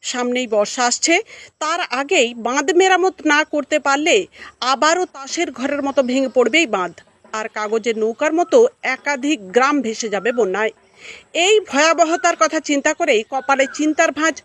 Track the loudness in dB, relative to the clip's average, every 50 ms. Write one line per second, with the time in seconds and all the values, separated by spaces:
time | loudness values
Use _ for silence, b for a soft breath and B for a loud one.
0 | -10 -8 -6 -4 -2 -2 -2 -2 -2 0 0 0 0 0 0 0 0 0 0 -2
1 | 0 0 0 0 0 B B B B B B _ -6 -4 -4 -4 -4 -6 -4 -6
2 | -4 0 2 2 2 2 -2 -6 -6 -2 -2 -2 0 2 2 4 4 4 4 2
3 | 2 0 -2 -2 -2 0 2 2 0 _ -2 -6 -4 _ -2 -2 0 0 -2 0
4 | 2 2 2 2 0 -2 B B B B B B -2 -2 0 0 0 -2 0 -2
5 | -4 -6 _ -16 -14 -10 -6 -6 -6 -6 -6 -8 -6 -6 -4 -4 -4 -4 -2 -2
6 | -2 0 0 -2 -2 0 0 0 0 2 2 0 0 0 -2 -4 -4 -4 -8 -12
7 | -20 _ _ _ _ -12 -10 -8 -8 -8 _ -8 -6 -4 -4 -2 -2 -2 -2 -2
8 | -2 -4 -2 _ -2 -2 0 0 -2 4 6 6 6 6 _ _ -6 -6 -6 -4
9 | -4 -6 -6 -4 -2 -2 -2 -2 -4 -2 2 2 2 4 2 0 -2 -2 -6 -6
10 | -6 -4 -4 -2 -2 -2 0 0 0 0 0 -2 -2 -4 -4 _ _ B B B
11 | B B B B B B _ 0 4 4 4 4 2 2 0 2 4 4 4 4
12 | 4 2 2 0 2 0 2 2 0 0 0 -2 -2 0 -2 0 2 0 0 _
13 | 0 2 2 2 2 _ -6 -6 0 0 0 2 0 -2 -2 -2 -2 -2 2 2
14 | 0 0 0 0 -2 -2 -2 -4 -10